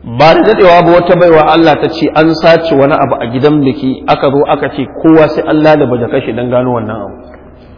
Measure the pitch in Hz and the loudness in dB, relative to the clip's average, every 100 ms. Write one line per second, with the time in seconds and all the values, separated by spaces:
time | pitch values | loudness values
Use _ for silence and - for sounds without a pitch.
0 | - - 151 349 214 220 190 175 165 175 | -10 0 2 4 2 4 4 4 4 2
1 | 175 180 175 160 151 160 160 143 147 - | 2 0 4 4 2 2 2 0 -4 -4
2 | 151 151 160 160 170 165 165 139 139 156 | -2 0 0 2 2 2 0 0 0 0
3 | 139 135 120 120 147 151 135 - 131 127 | -2 -4 -6 -2 0 0 -2 -2 -6 -6
4 | 156 151 147 139 147 151 143 - 131 - | -4 -2 0 0 0 -2 -4 -8 -10 -2
5 | 160 160 151 160 151 156 156 151 135 123 | 2 4 2 0 -2 0 2 2 0 -2
6 | 113 131 131 113 123 123 127 123 107 110 | -4 -6 -6 -8 -4 -2 -2 -4 -6 -10
7 | 98 95 - - - - - | -12 -16 -20 -20 -20 -20 -20